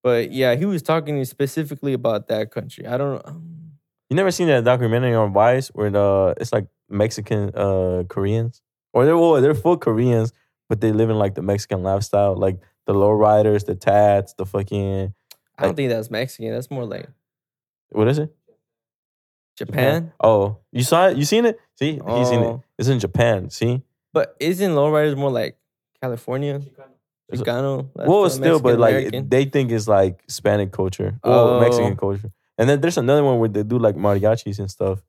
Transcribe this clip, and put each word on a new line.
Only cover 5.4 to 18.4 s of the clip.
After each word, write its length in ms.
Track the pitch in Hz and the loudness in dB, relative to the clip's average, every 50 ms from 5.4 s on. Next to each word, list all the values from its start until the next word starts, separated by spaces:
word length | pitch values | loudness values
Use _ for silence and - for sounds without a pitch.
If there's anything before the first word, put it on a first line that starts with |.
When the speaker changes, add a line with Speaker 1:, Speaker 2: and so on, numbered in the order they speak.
| 107 120 127 131 135 - | 4 4 4 2 -2 -6
Speaker 2:
where 200 | - - 104 104 | -6 -4 -4 0
the, 440 | 98 101 101 101 98 98 95 90 - - | 2 2 2 4 4 4 2 2 0 -2
it's, 120 | - - - | -6 -4 -4
like, 140 | 110 98 - _ _ _ _ | -4 -4 -6 _ _ _ _
Mexican, 640 | 101 101 107 113 - - 104 - 113 104 101 98 - | -2 -2 -2 -2 -2 -8 -6 -4 -4 -2 -2 -4 -4
uh, 480 | - 98 98 95 95 92 90 90 90 90 | -2 -2 0 0 0 0 -2 -2 -4 -6
Koreans? 540 | 90 - 98 98 101 107 113 113 120 - _ _ _ _ _ _ _ - | -6 -6 -4 -2 -2 -2 -2 -4 -6 -8 _ _ _ _ _ _ _ 0
Or 100 | 120 127 | 2 4
they're, 120 | 151 165 | 4 4
well, 240 | 170 170 170 160 135 | 4 4 4 4 4
they're 140 | 127 147 151 | 4 2 2
full 220 | 104 - 165 180 | 2 2 0 0
Koreans, 540 | - - - 110 110 123 127 120 113 110 113 _ _ _ _ _ _ _ _ | 2 0 -2 0 0 2 2 2 0 0 -2 _ _ _ _ _ _ _ _
but 100 | 113 104 | -4 0
they 100 | 107 110 | 0 0
live 180 | 107 107 113 110 | 2 2 2 2
in, 80 | 110 | 2
like, 160 | 107 104 98 95 | 0 0 -2 -2
the 60 | - | -4
Mexican 400 | 87 101 101 101 - _ 101 92 90 | -4 -2 -4 -4 -4 _ -6 -4 -2
lifestyle. 520 | 95 95 101 101 - - 101 101 101 95 | -2 -2 -2 -2 -2 0 0 2 0 0
Like, 240 | 98 98 95 95 95 _ _ _ _ _ | 0 -2 -2 -2 -4 _ _ _ _ _
the 60 | - 101 | -2 0
lowriders, 720 | 98 98 104 107 107 107 107 107 107 107 107 104 101 101 | 2 4 2 4 4 4 4 4 4 4 4 2 0 -2
the 100 | - 95 | -4 -8
tats, 580 | 95 - 98 98 104 104 104 101 98 95 - - | -2 0 2 4 4 4 4 4 2 -2 -4 -10
the 120 | - 95 | -12 -10
fucking, 680 | 95 - 101 98 98 104 101 98 98 98 95 95 98 98 _ _ _ - _ _ _ _ | -6 -6 -6 -6 -4 -6 -6 -4 -4 -4 -4 -6 -6 -10 _ _ _ -20 _ _ _ _
Speaker 1:
I 40 | - | -4
don't 80 | - 196 | -4 -2
Speaker 2:
like 60 | 175 | -2
Speaker 1:
think 140 | 147 139 123 | -2 -2 -2
that's 200 | 117 113 110 120 | -4 -4 -6 -8
Mexican. 400 | 113 110 127 131 - - 113 110 | -6 -6 -6 -8 -10 -10 -10 -8
That's 180 | 113 117 131 _ | -8 -8 -8 _
more 140 | 143 131 120 | -10 -10 -8
like 220 | 107 - - - - _ _ _ _ _ _ _ _ _ _ _ _ _ _ _ _ | -10 -10 -14 -14 -18 _ _ _ _ _ _ _ _ _ _ _ _ _ _ _ _
Speaker 2:
What 160 | - 107 107 | 0 2 2
is 100 | 117 139 151 | 2 2 0
it? 120 | 151 156 _ _ | -2 -6 _ _